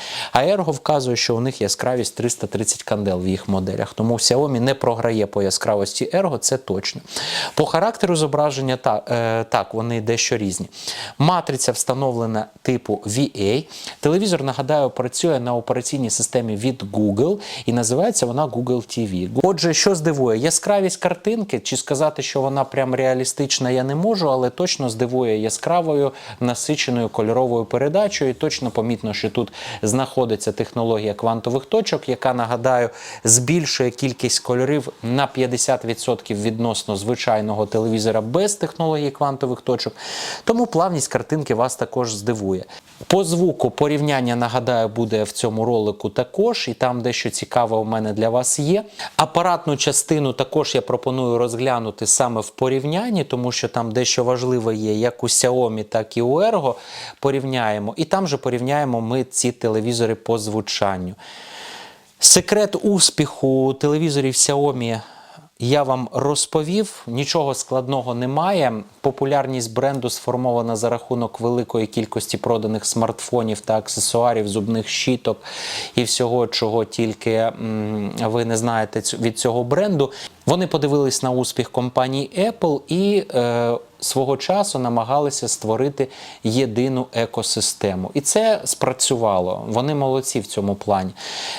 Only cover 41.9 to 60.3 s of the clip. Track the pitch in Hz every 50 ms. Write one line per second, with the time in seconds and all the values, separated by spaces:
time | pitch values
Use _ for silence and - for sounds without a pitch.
41.9 | - 127 123 113 110 101 101 117 117 107 101 95 95 92 - - - - - -
42.9 | - - - - - 190 196 160 170 170 180 175 147 - - 123 - - 151 147
43.9 | 151 143 147 147 143 131 123 120 120 120 120 117 113 131 117 127 123 117 113 110
44.9 | 107 117 117 110 113 107 107 104 - - - 113 107 110 110 120 120 113 107 104
45.9 | 101 - - 107 - - 127 - - - 202 240 233 - - - 113 - 131 127
46.9 | 123 120 113 123 117 - - 120 - - - - - 123 120 110 113 110 110 110
47.9 | 113 110 110 107 104 107 110 113 113 123 123 - - - 147 151 185 208 214 -
48.9 | - - - - - - 156 151 - 165 175 185 175 151 - 156 143 131 - 151
49.9 | 135 - - - 165 151 139 131 123 - 135 - - 156 143 - - 127 - -
50.9 | 127 120 - 135 127 131 127 120 117 117 123 120 117 117 127 135 127 120 113 107
51.9 | 101 - 113 - - - 131 120 117 110 104 - - - 131 131 131 135 131 147
52.9 | 160 185 226 247 214 180 143 - - 123 123 123 120 - - 117 - 123 117 113
53.9 | 107 123 127 - - - 120 123 127 120 123 127 127 123 110 113 110 107 107 107
54.9 | 107 107 117 120 117 - - 117 - - - 123 127 127 123 113 110 110 104 -
55.9 | - 113 110 - - 117 117 123 135 160 202 226 226 185 143 131 117 - - -
56.9 | - - - - - - - 139 135 139 131 135 131 127 117 107 104 104 104 107
57.9 | - - 160 - - 190 196 160 139 127 - 131 123 120 123 131 143 147 147 135
58.9 | 120 117 113 113 123 131 123 - - - - 123 120 - - 113 107 110 107 120
59.9 | 120 117 117 110 110 104 - -